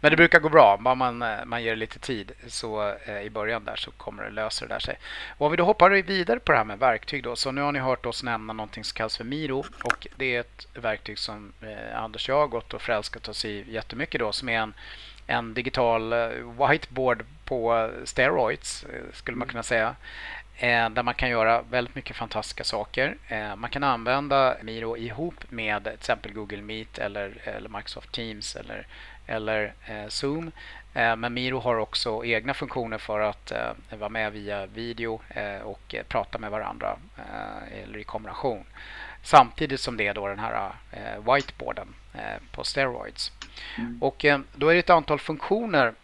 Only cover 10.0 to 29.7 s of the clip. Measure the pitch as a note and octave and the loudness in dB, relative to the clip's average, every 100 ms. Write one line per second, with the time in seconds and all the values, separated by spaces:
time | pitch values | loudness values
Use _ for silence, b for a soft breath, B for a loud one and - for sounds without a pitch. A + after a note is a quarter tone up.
10 | - - C3+ A#2+ A#2+ - - C3 A#2 G#2+ | -4 -4 -2 0 -4 -12 -16 -6 -4 -4
11 | - G#2+ - G#2+ G2+ - A2 G#2+ A2+ A#2 | -8 -8 -8 -8 -14 -16 -14 -12 -8 -6
12 | A2 G#2 - C#3 D3 A#2 - A#2+ - A2 | -8 -8 0 2 2 0 -6 -10 -2 -2
13 | G#2 A#2 - G#2 A2 G#2 A2 A2+ - A2+ | -2 -10 -10 -8 -6 -6 -8 -8 -8 -8
14 | D#3 D3+ A2+ G2+ C3 A2+ A2 - B B | -4 -2 -2 -2 -2 0 0 -6 B B
15 | B B - B2 A2+ A2+ B2+ C3+ A#2+ A2+ | B B -2 -2 0 -4 -2 2 4 2
16 | A2+ A#2 A#2 B2 A#2+ A#2 C3+ D#3 - C3 | 2 0 0 -4 -10 0 2 2 0 -2
17 | B2+ A#2 - - - C3 A2+ A#2 A2+ - | 0 0 -4 -14 -6 -2 2 2 2 -4
18 | - - C3 E3 A2+ - - - - - | -6 2 4 4 2 0 -6 -10 -10 -12
19 | - - - A#2+ B2 A#2+ A2+ A#2 A2 C3 | -12 -10 -8 -4 -4 -6 0 2 2 -2
20 | B B B B - - A#2+ A#2+ A2+ A2+ | B B B B -14 -2 2 4 4 2
21 | B2 A#2+ B2+ A#2 A2 A#2 A#2 B2 B2 - | 0 0 2 4 6 4 4 -2 -2 -6
22 | - A#2 A#2 A2 - - A#2 A2 G#2+ - | -10 -8 -4 -4 -6 -6 -4 -4 -4 0
23 | C#3 - - A2 G#2+ G2+ A#2+ C#3+ C#3 A#2+ | -2 -2 -6 -6 -6 -6 -6 0 2 2
24 | A2+ C3+ C#3+ C#3 C3 B2+ A2 A2+ A2+ A#2 | 2 2 4 6 6 4 -6 -6 -4 -4
25 | A#2 A2 A2+ - - A#2+ A2 G#2 G#2+ A2+ | -6 -4 -6 -6 -12 -6 -2 -2 -4 -8
26 | - A#2 - G#2 G#2 G#2 G#2 A2 A2 - | -2 -2 -2 -10 -10 -10 -8 -10 -10 -6
27 | G#2+ G2+ G2 G2 - G#2+ G#2+ G#2 - - | -6 -4 -8 -8 -10 -10 -10 -10 -10 -14
28 | - - A2+ G#2+ G#2+ - - G#2 - B | -10 -8 -8 -8 -10 -10 -10 -12 -12 B
29 | B B - A2+ G#2+ A2 G#2 | B B -6 -4 0 0 -2